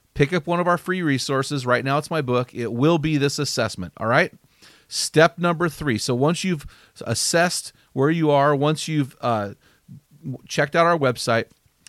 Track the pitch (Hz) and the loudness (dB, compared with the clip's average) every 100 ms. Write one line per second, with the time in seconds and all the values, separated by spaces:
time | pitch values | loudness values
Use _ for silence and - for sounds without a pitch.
0 | _ - 143 180 156 175 175 175 - 185 | _ -2 0 0 -2 0 2 0 0 -2
1 | 160 131 - 135 135 147 123 123 135 143 | 0 -2 0 -2 -2 -4 0 0 0 -2
2 | 147 160 127 123 123 - 117 117 147 170 | -2 -4 0 -2 -2 -6 -6 0 2 4
3 | 156 147 139 - 139 - 110 - 87 - | 2 0 0 -2 -4 -2 -4 -4 -10 -6
4 | 110 135 180 - _ _ - - _ - | 0 2 0 -4 _ _ -20 -20 _ -8
5 | - 151 165 - 175 165 175 - 151 107 | 0 4 4 4 -2 0 -2 -2 -2 -2
6 | - 123 143 175 190 160 - - _ - | -2 0 0 0 -2 -4 -6 -20 _ -12
7 | - 117 - 165 175 - - - _ - | -6 -4 0 2 2 -2 -8 -18 _ 0
8 | 143 170 151 143 143 143 147 151 - 151 | 0 2 4 4 4 2 2 0 -2 -2
9 | 135 - 123 113 101 107 _ _ - 123 | -2 -4 -2 -2 -4 -10 _ _ -20 -20
10 | _ 143 147 123 - - 147 170 170 170 | _ _ -12 -12 -6 -2 0 2 2 2
11 | 135 117 - 113 - _ _ _ | 0 -2 -2 -2 -2 _ _ _